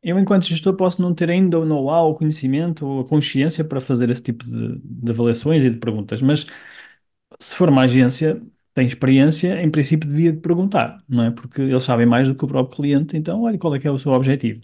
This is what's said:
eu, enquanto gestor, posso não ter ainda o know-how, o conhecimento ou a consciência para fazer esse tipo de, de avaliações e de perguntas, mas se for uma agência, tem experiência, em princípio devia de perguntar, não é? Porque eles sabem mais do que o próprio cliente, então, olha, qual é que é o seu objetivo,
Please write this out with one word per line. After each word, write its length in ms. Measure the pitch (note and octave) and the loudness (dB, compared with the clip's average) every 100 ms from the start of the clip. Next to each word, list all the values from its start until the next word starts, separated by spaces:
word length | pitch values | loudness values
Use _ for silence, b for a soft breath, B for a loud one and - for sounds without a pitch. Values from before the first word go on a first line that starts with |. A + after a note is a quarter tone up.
eu, 160 | - F#3 | 0 0
enquanto 260 | F#3+ G3 F3 | 4 2 2
gestor, 300 | E3 F#3+ F#3+ | -2 -2 0
posso 260 | F#3 F3+ | -2 0
não 100 | F3+ E3 | -2 0
ter 160 | E3+ | 0
ainda 280 | F3+ F#3 E3 | 2 2 2
o 60 | D#3+ | 0
know-how, 460 | D3 C3+ E3 D#3+ | -2 0 2 2
o 40 | D#3 | 0
conhecimento 720 | D#3 D#3 C3 C#3 E3+ D#3+ C#3 | -2 -2 -2 -2 -2 -4 -6
ou 160 | C3+ | -6
a 20 | |
consciência 600 | C3 D#3 C#3+ C3+ D3+ D#3+ | 0 0 0 0 -2 -2
para 180 | D#3 C#3 | -4 -4
fazer 300 | B2+ B2 A#2+ | -2 0 0
esse 100 | A#2+ | -2
tipo 240 | - A#2 A#2 | -4 -8 -8
de, 340 | A#2 A2+ - | -8 -8 -8
de 280 | - A#2+ A#2 | -12 -8 -4
avaliações 520 | A#2 A#2+ A#2 D3 D#3+ | 0 0 0 2 2
e 80 | C3 | 2
de 60 | A2+ | 0
perguntas, 440 | A#2 G#2+ G2+ A#2 | -4 -6 -6 0
mas 240 | C3+ D3+ - B B B B B _ _ _ - | 0 0 -4 B B B B B _ _ _ -12
se 160 | - - | -10 2
for 140 | E3+ | 4
uma 120 | C3+ | 6
agência, 580 | B2+ B2+ B2 B2+ D#3 - - _ _ - | 4 4 2 2 -2 -2 -10 _ _ -2
tem 100 | B2 | -2
experiência, 720 | - C3+ C3+ D3 D#3 F3+ F3 | 0 4 6 4 2 -2 0
em 120 | D#3+ | 0
princípio 360 | D#3 C#3+ D#3 D3+ | 0 0 0 0
devia 240 | D3 E3 | 0 0
de 80 | D#3+ | 0
perguntar, 640 | E3 F3 G3 F3+ A#2 - - | -2 -2 0 0 -2 -6 -4
não 140 | A#2+ | 0
é? 80 | A#2 | 0
Porque 300 | A#2 - - | -2 -10 -4
eles 220 | C3+ B2+ | 0 0
sabem 220 | B2+ A#2+ A#2 | 0 2 4
mais 220 | A#2 C3+ | 4 2
do 80 | C3 | -2
que 100 | C#3 | -4
o 20 | |
próprio 300 | C3+ C3 - | -2 -4 -4
cliente, 400 | C#3+ C#3+ D#3 D#3+ | 0 0 -2 -6
então, 240 | D#3 G3 | -6 -4
olha, 160 | A#3 G3+ | -4 -2
qual 160 | E3+ C#3 | -4 -2
é 40 | |
que 80 | D3 | -4
é 40 | |
o 60 | C3+ | -4
seu 140 | C#3 | 0
objetivo, 500 | C3 C3 C3+ A2+ A2+ | 2 2 0 -2 -8